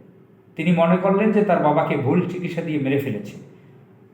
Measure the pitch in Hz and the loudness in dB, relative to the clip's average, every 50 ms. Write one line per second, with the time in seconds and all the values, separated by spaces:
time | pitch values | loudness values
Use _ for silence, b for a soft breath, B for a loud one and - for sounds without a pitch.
0 | - - - - - _ - - _ - - - 156 175 175 170 165 175 185 180 | -20 -20 -20 -20 -20 _ -20 -20 _ -14 -10 -4 0 0 2 4 4 4 2 2
1 | 190 196 196 202 220 - 190 208 - 185 170 - 147 147 147 160 - - 156 135 | 2 2 2 2 2 2 2 2 2 2 2 2 2 2 2 2 0 0 -2 -2
2 | 117 135 170 180 175 - - - 175 151 - 165 165 160 151 139 131 131 143 139 | 0 0 0 0 0 -2 -6 -8 -8 -8 -8 -6 -6 -4 -4 -2 -2 0 -2 -2
3 | - - 104 98 - - - - - - B B B B B B B - - _ | -2 -4 -6 -8 -10 -12 -16 -18 -20 -20 B B B B B B B -20 -20 _
4 | - - | -20 -20